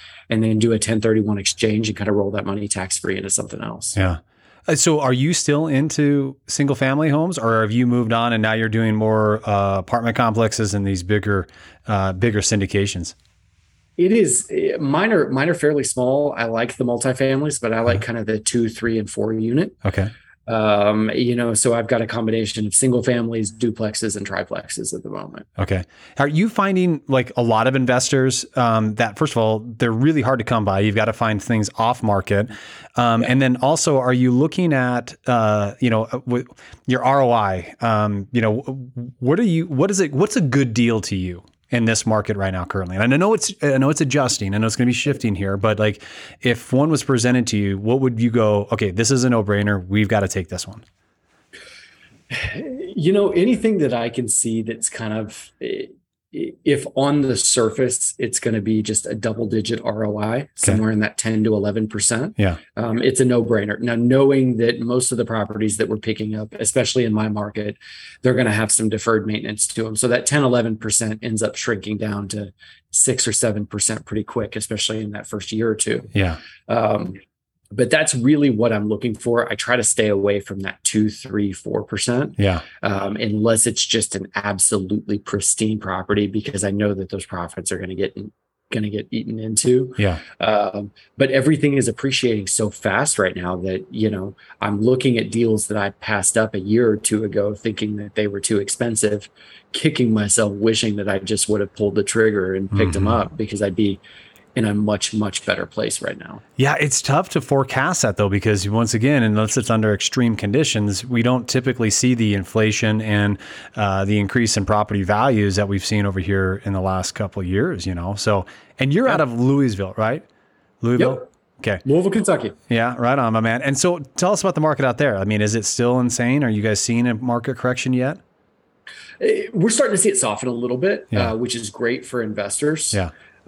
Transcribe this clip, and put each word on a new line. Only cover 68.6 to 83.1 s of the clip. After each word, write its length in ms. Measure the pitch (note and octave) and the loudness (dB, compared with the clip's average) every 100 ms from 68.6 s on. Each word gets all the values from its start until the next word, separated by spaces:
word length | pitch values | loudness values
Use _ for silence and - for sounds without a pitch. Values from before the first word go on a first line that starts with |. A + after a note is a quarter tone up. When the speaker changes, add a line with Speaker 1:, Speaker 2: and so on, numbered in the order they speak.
| A2 | 0
Speaker 1:
some 160 | - G#2+ | 0 0
deferred 380 | A2 A#2 A2 G#2+ | -2 2 2 2
maintenance 400 | G#2+ A2+ G#2+ - | -4 -4 -4 -4
to 200 | A#2 A2+ | -4 -6
'em. 80 | G#2+ | -2
So 120 | B2+ | 0
that 160 | B2 | 0
ten, 180 | - D3 | 2 2
eleven 340 | C3 B2 A2+ A2 | 4 2 0 -2
percent 420 | A2 - A2 A2 | -2 -2 -2 -4
ends 200 | A#2+ A2 | -4 -2
up 120 | G#2+ | -2
shrinking 440 | - - G#2 G#2 G#2 | -2 -4 -4 -4 -4
down 300 | A2 G2+ G2 | -4 -4 -6
to 240 | G#2 G2+ - - - _ | -8 -10 -14 -20 -20 _
six 380 | - - B2 A2+ | 0 2 0 0
or 40 | |
seven 340 | - A#2 G#2 G2+ | 0 0 -2 -4
percent 400 | G#2+ - A2+ - | -2 -2 -4 -6
pretty 180 | G#2+ | -6
quick, 320 | - - G2+ G#2+ | -4 -4 -4 -6
especially 460 | - G#2+ - A2 | -6 -4 -4 -4
in 80 | G#2 | -6
that 160 | G#2 - | -10 -10
first 260 | G#2 - | -10 -6
year 160 | G#2+ A2+ | -2 0
or 60 | |
two. 340 | G#2+ A2 A2+ - | 0 -2 -2 -2
Speaker 2:
Yeah. 240 | G2+ F2+ E2 - - - | 0 0 -2 -12 -12 -4
Speaker 1:
Um, 480 | A2+ A2 G#2 F#2 F#2+ _ _ _ _ - | 0 2 0 -4 -12 _ _ _ _ -6
but 140 | G#2 A2 | -2 2
that's 260 | D#3 D#3 | 2 2
really 360 | B2+ B2 D3+ C#3+ | 2 4 6 4
what 200 | G#2+ A#2+ | 4 2
I'm 160 | G#2 G#2+ | 2 -2
looking 280 | G#2 B2 | -2 -4
for. 360 | G#2 A#2 A#2 A2+ | -4 0 0 0
I 40 | |
try 220 | G#2 - B2 | -2 0 0
to 60 | |
stay 260 | G#2+ - G#2+ | 2 2 2
away 320 | G2 G2+ G2+ | 2 2 0
from 200 | - G2 | -4 -8
that 240 | G2 - | -8 -8
two, 240 | - A2 G#2+ | -2 0 0
three, 460 | - - G#2 G2+ | -2 -6 -2 -2
four 280 | F#2 - - | -4 -6 -6
percent, 520 | - G#2 - A#2+ - - | -4 -4 -2 -2 -2 0
Speaker 2:
Yeah. 240 | G2 E2+ - - | 0 0 -6 -6
Speaker 1:
um, 340 | G2+ G2 G2 | -4 -2 -4